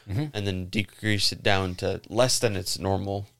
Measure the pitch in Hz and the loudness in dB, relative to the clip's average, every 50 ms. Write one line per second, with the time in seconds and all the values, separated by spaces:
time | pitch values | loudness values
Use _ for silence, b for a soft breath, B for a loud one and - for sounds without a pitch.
0 | b 101 95 135 151 147 - 104 101 98 92 92 92 92 - 110 101 - - - | b -4 -2 -2 -2 -2 -2 -2 -2 0 0 -2 -4 -2 -2 -2 -2 -2 -4 -4
1 | 110 107 104 98 - - - - - 107 98 95 95 92 90 - 98 95 92 - | 0 0 2 2 2 0 0 0 2 2 4 4 2 0 -2 -2 -2 -2 -2 -4
2 | - - 98 113 127 127 - - 123 110 101 95 95 - - - 87 95 98 95 | -6 -2 2 2 4 4 4 2 2 2 0 0 -4 -4 -4 -2 0 0 0 0
3 | 98 98 98 101 101 - _ | 0 -2 -4 -6 -6 -10 _